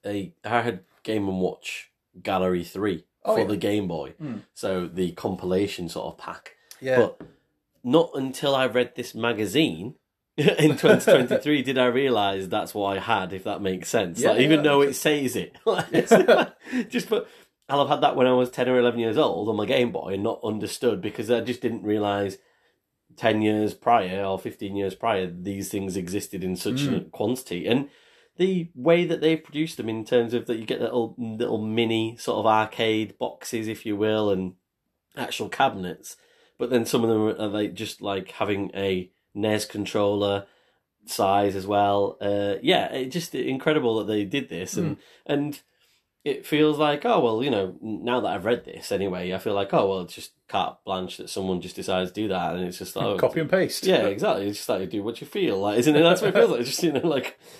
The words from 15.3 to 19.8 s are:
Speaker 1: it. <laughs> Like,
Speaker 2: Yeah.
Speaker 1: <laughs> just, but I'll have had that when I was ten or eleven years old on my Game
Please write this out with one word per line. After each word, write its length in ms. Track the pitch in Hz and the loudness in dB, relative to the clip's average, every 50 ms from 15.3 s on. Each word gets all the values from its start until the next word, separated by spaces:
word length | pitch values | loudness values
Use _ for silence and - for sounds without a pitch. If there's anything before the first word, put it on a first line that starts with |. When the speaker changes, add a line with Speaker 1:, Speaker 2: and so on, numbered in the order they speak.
| - | -4
Speaker 1:
it. 220 | 107 85 - - - | -4 -6 -8 -10 -6
<laughs> 40 | - | -2
Like, 220 | 220 202 180 165 - | 0 0 0 0 0
Speaker 2:
Yeah. 580 | - 165 - - 233 190 185 - 214 - - - - _ - - | 0 0 4 6 6 8 8 8 6 6 4 0 -4 _ -12 -6
Speaker 1:
<laughs> 180 | - 254 220 - | -4 -4 -4 -2
just, 220 | - 240 185 - | -4 -4 -4 -2
but 180 | 226 202 - - - - - _ _ _ _ - | -2 -4 -4 -4 -12 -20 -20 _ _ _ _ -2
I'll 120 | 135 143 | 2 2
have 100 | 139 131 | 2 4
had 120 | 139 135 | 4 4
that 140 | 139 143 - | 4 4 4
when 120 | 139 127 127 | 6 4 6
I 60 | 127 | 6
was 180 | 127 127 123 | 4 2 2
ten 180 | - - 123 123 | 0 -2 0 2
or 80 | 127 127 | 4 4
eleven 220 | 120 120 110 120 | 4 4 2 2
years 180 | 117 113 107 135 | 0 0 2 2
old 320 | 156 117 - 87 101 107 | 2 2 2 -2 -2 -2
on 60 | 110 | -2
my 100 | 104 107 | 0 0
Game 260 | - 131 135 | 2 2 2